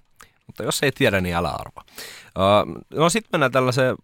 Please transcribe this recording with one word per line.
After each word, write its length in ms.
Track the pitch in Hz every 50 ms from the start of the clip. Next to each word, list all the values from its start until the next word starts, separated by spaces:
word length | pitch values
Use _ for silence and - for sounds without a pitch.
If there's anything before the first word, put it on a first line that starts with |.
| _ _ _ - - - _ _ _
Mutta 160 | - - -
jos 200 | - 135 - -
ei 100 | 151 135
tiedä, 280 | - - 139 113 98 95
niin 160 | 90 87 85
älä 120 | 87 87 73
arvaa. 360 | - - - - - - - _ - - - - - - -
Ö, 540 | - - - 95 98 104 104 76 - 62 - - _ -
no, 140 | 131 156 170
sit 160 | - 226 - _
mennään 200 | - 165 139 127
tällaiseen 440 | 123 131 131 127 117 139 131 127 104 -